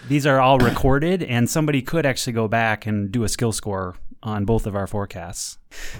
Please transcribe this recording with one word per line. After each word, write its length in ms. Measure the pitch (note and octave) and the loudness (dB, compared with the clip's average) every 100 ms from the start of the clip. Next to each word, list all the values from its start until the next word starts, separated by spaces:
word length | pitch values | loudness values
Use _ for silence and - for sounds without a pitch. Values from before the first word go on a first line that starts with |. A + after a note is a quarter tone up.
| B2 | -2
these 180 | C#3+ C#3+ | 0 4
are 140 | C3+ | 4
all 180 | C3 C3+ | 6 6
recorded, 640 | B2+ - C3+ C#3 E3 F#3 | 4 2 2 2 2 0
and 280 | E3 A#2+ A#2+ | 0 0 2
somebody 320 | E3 D#3 C#3 | 2 2 0
could 240 | B2+ E3 D3 | 0 0 0
actually 260 | A#2+ - | 0 -2
go 160 | A#2 A2 | -2 0
back 380 | A#2 A2+ G#2 A2 | 2 0 0 -2
and 260 | G#2 G2 | -2 -2
do 120 | A#2+ | -2
a 40 | G#2+ | -2
skill 240 | - A#2+ | 0 -2
score 420 | G#2+ - F#2+ F#2 - - - | -2 -4 -6 -6 -8 -10 -8
on 240 | - G#2+ G2 | -6 -2 2
both 200 | A2 G#2+ | 2 0
of 80 | |
our 120 | G2 G2 | -4 -4
forecasts. 720 | G#2 G2+ F2+ E2+ - - - - - - - | -4 -6 -8 -12 -10 -12 -14 -18 -12 -10 -4